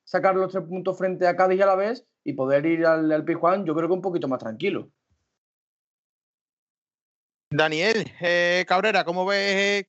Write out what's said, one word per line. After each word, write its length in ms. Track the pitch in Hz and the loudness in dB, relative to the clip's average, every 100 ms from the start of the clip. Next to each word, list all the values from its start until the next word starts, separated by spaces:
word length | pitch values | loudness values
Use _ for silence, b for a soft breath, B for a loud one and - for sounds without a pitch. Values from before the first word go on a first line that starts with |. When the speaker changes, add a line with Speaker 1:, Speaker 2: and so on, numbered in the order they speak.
Speaker 1:
sacar 300 | - 185 190 | -6 0 2
los 180 | 190 185 | 2 0
tres 120 | 190 165 | -4 -6
puntos 300 | 185 185 185 | -6 -6 -4
frente 300 | 185 180 180 | -4 0 0
a 80 | 175 | 4
Cádiz 240 | 185 185 | 2 4
y 20 | |
Alavés 420 | 196 190 202 262 - _ | 4 4 0 -4 -12 _
y 100 | - | -8
poder 320 | 139 131 143 160 | -4 0 2 2
ir 180 | 165 | 2
al, 280 | 165 160 156 | 2 2 2
al 120 | 156 | 0
Pizjuán, 400 | 151 165 170 196 | 0 0 0 0
yo 120 | 175 156 | 0 -2
creo 120 | 165 | 0
que 60 | |
un 80 | 185 | -2
poquito 260 | 185 170 135 | -2 -4 -4
más 120 | 127 | -4
tranquilo. 500 | 113 110 190 143 - _ _ _ _ _ _ _ _ _ _ _ _ _ _ _ _ _ _ _ _ _ _ _ _ _ _ | -6 -6 -4 -4 -8 _ _ _ _ _ _ _ _ _ _ _ _ _ _ _ _ _ _ _ _ _ _ _ _ _ _
Speaker 2:
Daniel, 600 | 147 156 156 196 226 170 - | 0 0 0 0 0 -4 -6
eh, 460 | 170 175 175 180 180 | 0 2 2 0 0
Cabrera, 360 | 180 214 196 | 0 2 0
¿cómo 200 | 165 175 | 0 -2
ves 640 | 185 202 196 190 202 202 | -2 -2 0 0 0 -2